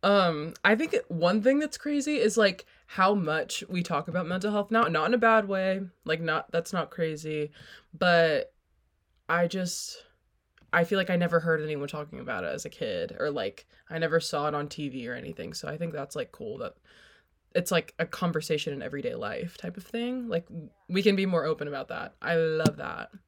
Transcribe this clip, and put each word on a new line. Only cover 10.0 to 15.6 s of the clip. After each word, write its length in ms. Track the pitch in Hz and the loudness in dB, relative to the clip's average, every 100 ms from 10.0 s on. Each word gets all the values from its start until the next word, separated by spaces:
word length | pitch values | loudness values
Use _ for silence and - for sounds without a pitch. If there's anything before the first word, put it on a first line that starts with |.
| - _ _ _ _ _ _ | -20 _ _ _ _ _ _
I 120 | 165 170 | 2 2
feel 120 | 196 | 2
like 140 | 185 | 2
I 60 | 175 | 2
never 220 | 175 170 | 4 2
heard 220 | 165 160 | 2 0
anyone 260 | 151 147 143 | 0 -4 -6
talking 320 | 156 151 131 | -8 -10 -10
about 240 | - 107 | -6 -4
it 80 | 87 | -4
as 140 | 147 - | -6 -8
a 40 | |
kid, 460 | - 120 92 82 - | -6 -4 -2 -4 -4
or, 100 | 147 | -4
like, 380 | 143 98 - - _ _ | -2 -4 -6 -20 _ _
I 80 | 165 | -4
never 200 | 160 165 | 0 0
saw 280 | 160 151 147 | 0 -2 -2
it 80 | 147 | -2
on 120 | 147 | -6
T 220 | - 147 | -6 -8
V 180 | 131 120 | -6 -8
or 60 | |
anything. 400 | 123 - - - | -8 -10 -10 -10
So 140 | 165 | -10